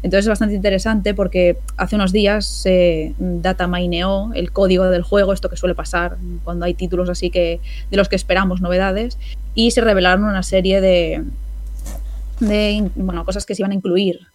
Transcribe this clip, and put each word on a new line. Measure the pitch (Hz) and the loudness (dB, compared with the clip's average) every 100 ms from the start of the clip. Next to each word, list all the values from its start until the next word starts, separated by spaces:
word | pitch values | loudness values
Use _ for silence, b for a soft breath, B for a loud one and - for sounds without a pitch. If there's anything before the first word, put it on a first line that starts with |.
Entonces | 190 190 214 | 2 2 2
es | |
bastante | 208 214 202 | 2 0 2
interesante | 202 190 220 220 202 202 | 0 0 0 0 0 0
porque | 185 185 175 170 - - | 0 4 4 2 -6 -6
hace | 180 214 | -2 0
unos | 190 | 2
días | 202 202 208 196 | 4 4 2 -2
se | - 190 180 175 160 156 - | -2 2 4 4 2 -4 -4
data | 185 175 180 185 180 | -4 -2 -2 0 -2
maineó | 180 180 170 185 196 214 226 | 0 -2 0 0 -2 -2 -4
el | 175 | -2
código | - 190 185 185 | 2 4 4 4
del | 180 | 2
juego, | 180 202 196 | 2 2 4
esto | 190 185 | 0 -4
que | 170 | -2
suele | 180 - | -2 -2
pasar | - 175 175 175 175 170 | -2 -2 -2 -6 -8 -8
cuando | 175 175 175 | -6 -4 -4
hay | 175 | -2
títulos | 180 180 180 | -4 -2 -2
así | 180 180 | -2 -2
que, | 180 170 170 B B B | 0 0 -2 B B B
de | 196 | 0
los | 190 | 0
que | 190 | -2
esperamos | - 185 190 180 | 0 0 0 0
novedades, | 180 180 190 190 240 - B - - - | 0 0 0 -2 -4 -6 B -8 -6 0
y | 233 | 2
se | 233 | 4
revelaron | 226 196 180 185 208 | 4 4 4 4 2
una | 190 | 0
serie | 185 190 185 196 | 0 2 4 4
de, | 190 180 165 156 160 - - - - - - - - - - - | 4 4 2 -4 -6 -8 -10 -10 -10 -10 -10 -10 -10 -10 -10 -2
de, | 214 214 214 208 196 - | 0 2 2 0 -2 -2
bueno, | 185 175 170 | -4 -2 -4
cosas | 196 - | -6 -6
que | 202 | -4
se | |
iban | 196 | -2
a | 196 | -2
incluir | 190 180 196 175 _ | 0 2 0 -2 _